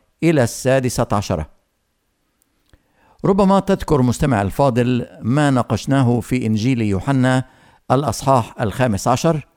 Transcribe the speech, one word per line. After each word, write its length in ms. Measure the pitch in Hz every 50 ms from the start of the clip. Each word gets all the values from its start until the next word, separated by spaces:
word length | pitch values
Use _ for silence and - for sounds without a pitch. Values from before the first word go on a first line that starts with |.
| _ _ _ _ -
إلى 200 | 165 165 143 120
السادسة 640 | 113 - - - 127 131 135 127 123 - - 120 -
عشرة. 380 | 110 101 101 - 98 80 78 - _ _ _ _ _ _ _ _ _ _ _ _ _ _ _ _ _ _ _ _ _ _ _ _ - _ _ _ _ _ _ _ _ _ -
ربما 340 | 151 202 196 202 190 196 196
تذكر 420 | 190 - 190 190 - - 156 131
مستمع 400 | 127 123 113 - 160 147 127 101
الفاضل 680 | 101 95 - - 139 139 117 123 120 123 127 120 - - - -
ما 280 | 143 110 127 151 147 143
ناقشناه 680 | 135 123 113 - 117 101 - - 139 139 131 120 120 117
في 260 | 101 - 127 127 120
إنجيل 360 | 110 110 104 107 131 135 117
يوحنا 600 | 110 104 98 92 - 143 139 131 127 131 127 131 - - _ _ _ _ _ _ _ -
الأصحاح 680 | 127 135 151 123 107 - - 135 135 120 110 - - -
الخامس 460 | 127 101 - - 123 127 196 - -
عشر 400 | 120 123 - - 165 165 147 - - _